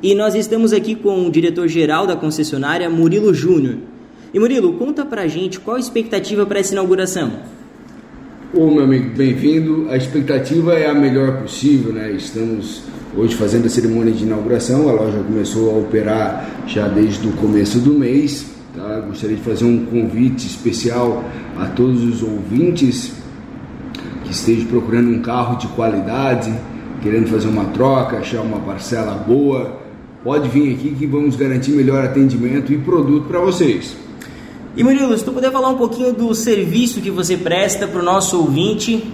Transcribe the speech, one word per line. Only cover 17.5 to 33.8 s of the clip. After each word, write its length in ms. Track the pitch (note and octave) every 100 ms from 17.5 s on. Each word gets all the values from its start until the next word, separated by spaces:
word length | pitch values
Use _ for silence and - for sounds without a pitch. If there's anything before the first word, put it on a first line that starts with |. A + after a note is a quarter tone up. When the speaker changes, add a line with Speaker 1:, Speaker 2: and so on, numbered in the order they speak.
| G#2+ G2+ A#2+
Speaker 2:
do 140 | B2+
mês, 580 | D3 B2 C3+ D3 - - - - D#2+
tá? 260 | G2+ G#2+
Gostaria 340 | G2+ G#2 G#2+ G#2+
de 80 |
fazer 220 | A#2 G#2 A#2+
um 200 | A#2 -
convite 600 | A#2 G#2+ G#2+ B2+ - -
especial 760 | - A#2+ - A#2 A#2+ A#2+ A2 - - - -
a 80 | F#2+
todos 360 | - B2+ B2
os 200 | A#2 A2
ouvintes 880 | A2 G#2 F#2 A2+ F3 E3 C3+ A2+ - - - - - - - - - - - -
que 80 | -
estejam 340 | F#2+ - A2+ A2+
procurando 460 | B2 A#2 A#2 A#2+
um 100 | A2
carro 380 | - A#2+ A#2 A#2+
de 80 | G#2+
qualidade, 840 | - A2+ G2+ F#2+ A#2+ C3+ A#2+ A2 A2+ - - - -
querendo 240 | G#2 A2 A2
fazer 220 | A2 G#2+
uma 160 | G#2+ F#2+
troca, 520 | - C3 C3 B2 A2+
achar 240 | - A#2
uma 180 | A2 G#2+
parcela 520 | G2+ F#2+ - A#2 A2
boa, 680 | G2+ G2 B2+ C#3+ C3 A#2 - - - - -
pode 240 | A#2+ D3 C3
vir 260 | B2+ D3 A#2+
aqui 180 | C#3
que 140 | C3+ D3+
vamos 280 | C#3+ D3 A#2+
garantir 360 | C3+ B2+ B2+
melhor 340 | D3 C3 C3+ C3+
atendimento 680 | C#3 C3+ A#2 A#2+ C#3 C3+
e 60 | D3
produto 500 | C3+ F3 C#3 D3 C#3
pra 120 | F3
vocês. 580 | F#3 F#3 D#3 G2